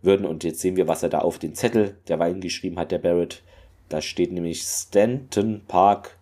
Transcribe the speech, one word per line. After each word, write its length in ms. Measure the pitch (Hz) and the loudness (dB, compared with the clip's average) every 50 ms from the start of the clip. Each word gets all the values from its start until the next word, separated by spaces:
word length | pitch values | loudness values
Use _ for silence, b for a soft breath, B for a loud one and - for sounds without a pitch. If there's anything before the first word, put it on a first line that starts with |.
würden.“ 240 | - 90 98 98 101 | 6 4 4 4 4
Und 180 | 87 80 78 82 | -2 -4 -4 -4
jetzt 160 | 85 78 - | -6 -4 -2
sehen 160 | - 92 92 | -2 -2 2
wir, 120 | 92 87 80 | 2 2 2
was 140 | 80 - | 0 0
er 60 | - 85 | 0 -2
da 120 | 78 78 | 0 0
auf 180 | 78 87 82 - | 0 0 -2 -2
den 160 | - 78 76 | -8 -10 -6
Zettel 420 | - - 117 113 113 104 98 101 - _ | -2 -2 2 2 2 2 2 -2 -12 _
derweil 320 | - 85 78 85 87 90 95 | -4 -2 0 0 -2 -2 -4
geschrieben 400 | 92 87 - - - 95 85 87 | -6 -8 -8 -6 -6 -6 -4 -4
hat, 140 | 85 - | -4 -4
der 60 | 92 85 | -4 -2
Barrett. 440 | - 87 85 87 87 85 - - b b b b b b b _ _ _ | 0 2 2 2 0 -2 -6 -18 b b b b b b b _ _ _
Da 120 | 78 78 | -8 -6
steht 320 | 76 - - - 90 87 | -6 -6 -2 -2 -2 -2
nämlich 300 | 90 90 85 85 82 - - | -2 -4 -4 -4 -6 -6 -8
„Stanton 1000 | - - - - _ - 101 104 117 123 139 135 - - 104 101 113 107 104 - - | -6 -6 -8 -8 _ 2 4 4 4 2 -4 -8 -4 -2 -2 -2 -2 -4 -6 -8 0
Park 480 | - 90 95 101 101 - - - - _ | 4 6 6 6 6 2 -2 -18 -20 _